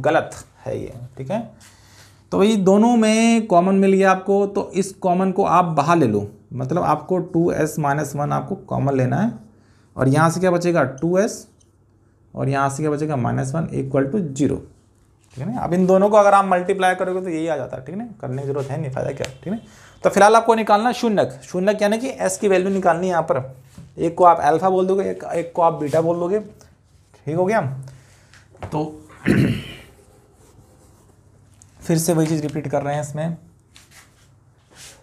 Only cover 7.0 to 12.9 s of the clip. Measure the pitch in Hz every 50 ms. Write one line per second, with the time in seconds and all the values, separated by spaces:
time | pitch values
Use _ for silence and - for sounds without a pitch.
7 | - - 185 180 165 180 - 165 170 175 - 151 156 151 151 - 151 139 139 151
8 | 151 131 - 143 147 143 143 143 139 - 196 - - - 131 127 131 139 139 131
9 | 127 123 131 151 202 233 220 - - - - _ _ _ _ _ _ _ - -
10 | 127 131 135 151 160 165 165 175 180 185 175 175 170 175 170 170 - - - -
11 | - 170 180 185 208 247 - - - - _ _ _ _ _ _ _ _ _ _
12 | _ _ _ _ _ _ - 131 131 131 139 139 139 139 135 135 151 156